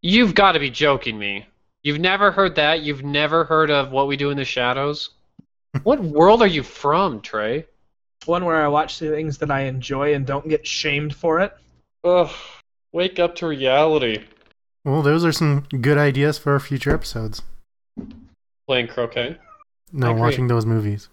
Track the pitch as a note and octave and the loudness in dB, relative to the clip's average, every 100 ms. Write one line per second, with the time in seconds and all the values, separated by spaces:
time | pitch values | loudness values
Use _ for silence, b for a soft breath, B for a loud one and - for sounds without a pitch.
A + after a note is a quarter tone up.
0 | E3+ G#3+ A#3 E3 G3 D#3+ C#3 A#2+ D3+ C3+ | 2 4 4 6 4 4 -2 0 2 2
1 | B2 A2 G2+ G2 - _ _ _ C#3+ D3 | -2 -6 -6 -8 -10 _ _ _ -6 -2
2 | F#3 G3 G3+ F#3+ F#3+ D#3 D3 E3 D3+ C#3 | 0 2 2 2 0 2 2 0 -2 -6
3 | C#3+ C#3+ D3+ E3 D#3+ D#3+ D#3 C#3+ C3 C3 | -4 -2 0 0 2 2 2 2 0 0
4 | C#3 C#3 C#3+ C#3 C3 - B2 C3 C#3+ D3 | 0 0 -2 -2 -4 -2 0 0 -4 -6
5 | - _ _ _ _ _ _ C#3 G#3 C#4+ | -12 _ _ _ _ _ _ -4 0 0
6 | F3 D3 F3 A#3 G#3 D#3+ A#2+ - C#3+ D#3+ | 0 4 6 8 4 2 -6 -6 0 0
7 | G3 A2+ - A2 G#2+ C#3 E3 _ _ _ | 0 -4 -8 -6 -4 -4 -8 _ _ _
8 | _ _ - E3+ F3 D#3+ D3 D3 D#3 - | _ _ -4 -2 0 0 2 0 -2 -6
9 | D#3 D3+ D#3 C#3+ C#3+ C#3 C3+ C3 B2 C3+ | -6 -4 -4 -6 -2 -2 -2 -6 -6 -2
10 | C#3+ C#3+ C3+ C#3+ D#3 D3+ - - D3+ C#3+ | 0 0 -2 -6 -2 -4 -2 -6 -2 -2
11 | D3+ C#3+ E3+ D#3+ G3+ - _ _ _ _ | -4 -4 0 0 0 -6 _ _ _ _
12 | F3 F3+ D#3+ B B B _ _ _ E3 | 2 2 2 B B B _ _ _ -4
13 | F#3 F#3 F3 F3 E3+ C#3+ C3+ C3 D#3 D3+ | -4 0 -2 -2 -6 -2 2 4 4 2
14 | B2 G#2+ - _ _ _ _ _ C#3+ C#3+ | 0 -4 -8 _ _ _ _ _ -2 2
15 | D3 D#3+ E3+ D3 D#3 C#3+ C#3+ C3+ B2 D3 | 2 2 2 2 0 0 -2 -2 2 4
16 | D3 C3+ D3 C#3+ - C#3 C#3 C#3 - D#3 | 2 2 0 0 0 0 0 -4 -2 -2
17 | - A#2 A2 - - - _ _ _ - | -2 -8 -8 -8 -10 -12 _ _ _ -18
18 | - - - _ _ _ - C3 A#2 - | -18 -20 -20 _ _ _ -4 -4 -2 -4
19 | A#2 - A#2+ E3+ _ - _ _ _ E3 | -6 -4 -8 -8 _ -20 _ _ _ -4
20 | B2 A2+ A#2 B2+ B2 A#2 A2 A2+ G#2 G2+ | -2 2 0 0 0 0 2 0 -2 -6
21 | - | -10